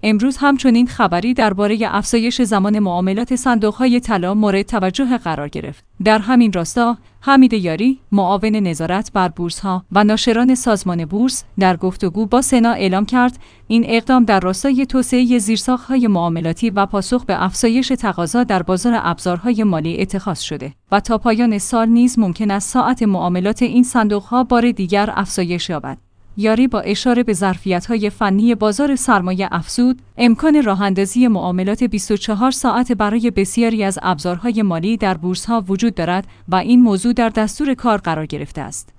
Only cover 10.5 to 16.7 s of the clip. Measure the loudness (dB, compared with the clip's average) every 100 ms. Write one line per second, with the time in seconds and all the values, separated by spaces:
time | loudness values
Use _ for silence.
10.5 | 2 0 -2 -2 -6 -4 -2 -2 -4 -8
11.5 | 0 0 2 -2 -2 -4 -2 0 0 2
12.5 | 2 2 2 0 0 0 2 0 -2 -14
13.5 | -18 -2 0 2 0 4 4 4 2 0
14.5 | 0 0 0 0 0 0 2 2 2 0
15.5 | -2 0 -2 -2 0 2 2 0 -2 -4
16.5 | -2 -2